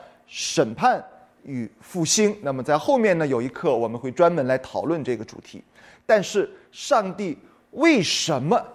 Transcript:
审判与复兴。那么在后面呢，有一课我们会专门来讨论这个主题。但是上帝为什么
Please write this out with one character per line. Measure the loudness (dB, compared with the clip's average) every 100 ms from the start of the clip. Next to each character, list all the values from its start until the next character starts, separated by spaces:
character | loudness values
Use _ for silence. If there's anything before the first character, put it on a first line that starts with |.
| -20 _ _
审 | -10 -4 0 0 0
判 | 0 0 -4 -20 _ _
与 | -12 -10 -10 _
复 | -10 -4 0
兴。 | 2 2 0
那 | -6
么 | -4
在 | 0 0
后 | 2 2
面 | 4 2
呢， | 0
有 | 0
一 | -2
课 | -4 0 0
我 | 0
们 | -4
会 | -4
专 | 2 4
门 | 4 0
来 | -2
讨 | -4 -6 -4
论 | -4
这 | -4 -6
个 | -6
主 | -16
题。 | -20 -20 -20 _ -20 -8 2
但 | 2
是 | 2 -2 -2 -4 _
上 | -12 0 0 0 -4
帝 | -8 -8 -14 _ _
为 | 0 2 4
什 | 2 -2 -2 -2
么 | 0 0 -2